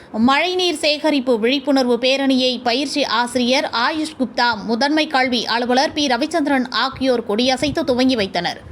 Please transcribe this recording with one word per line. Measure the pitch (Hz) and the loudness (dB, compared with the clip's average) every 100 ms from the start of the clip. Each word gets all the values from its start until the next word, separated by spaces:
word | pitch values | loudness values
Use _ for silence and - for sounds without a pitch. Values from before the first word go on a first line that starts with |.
| - | -10
மழைநீர் | 220 240 277 349 370 359 311 | 0 2 4 2 0 0 0
சேகரிப்பு | 302 294 311 294 254 226 | 0 2 2 0 2 2
விழிப்புணர்வு | 233 285 285 269 247 233 | 2 0 2 2 2 0
பேரணியை | 254 269 269 262 254 240 | 2 0 2 2 0 0
பயிற்சி | 247 240 285 294 | -2 -2 -2 -2
ஆசிரியர் | 262 220 240 254 240 262 302 | -2 0 -2 0 0 0 0
ஆயுஷ் | 226 254 320 311 - | -2 -2 -2 -6 -4
குப்தா, | 254 - 240 220 | -6 0 0 0
முதன்மை | 190 226 277 311 302 | -2 0 0 0 0
கல்வி | 262 262 240 - | 0 0 0 -2
அலுவலர் | 233 240 247 311 | -2 0 2 2
பி | 311 294 | 0 0
ரவிச்சந்திரன் | 233 302 339 285 277 247 | 0 0 -2 0 0 0
ஆகியோர் | 220 262 262 262 240 226 | -2 -4 -2 0 0 0
கொடியசைத்து | 208 254 254 302 330 | 0 0 0 0 -2
துவங்கி | 311 247 262 247 | 0 2 2 2
வைத்தனர். | 190 180 170 117 - | 0 -2 -4 -6 -12